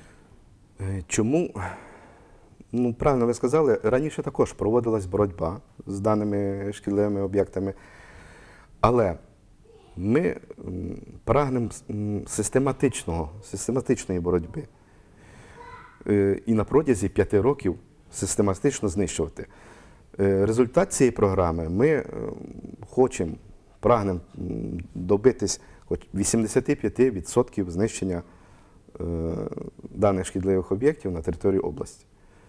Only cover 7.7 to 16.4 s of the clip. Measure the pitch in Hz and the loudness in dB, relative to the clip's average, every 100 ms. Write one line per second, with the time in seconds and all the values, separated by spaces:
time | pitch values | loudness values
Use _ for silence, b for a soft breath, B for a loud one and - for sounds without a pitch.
7.7 | - B B B B B B B B B | -8 B B B B B B B B B
8.7 | - 110 123 98 78 - _ _ _ - | 0 2 4 2 0 -12 _ _ _ -20
9.7 | - - 85 98 139 175 - - - - | -20 -18 -6 0 2 0 -4 -12 -14 -10
10.7 | 90 87 - - - - 127 139 127 107 | -8 -8 -10 -14 -12 0 2 2 0 -2
11.7 | - - 104 104 104 - - 104 131 139 | -8 -8 -6 -4 -4 -4 -4 0 0 0
12.7 | 131 139 - - 82 76 101 - 98 - | 0 0 0 -4 -4 -4 -10 -12 -8 -2
13.7 | 127 120 120 - 90 87 87 80 151 - | -2 0 -2 0 -2 2 0 -2 -12 -14
14.7 | _ B B B B B B B B B | _ B B B B B B B B B
15.7 | B B - - 101 98 95 | B B -10 2 4 4 2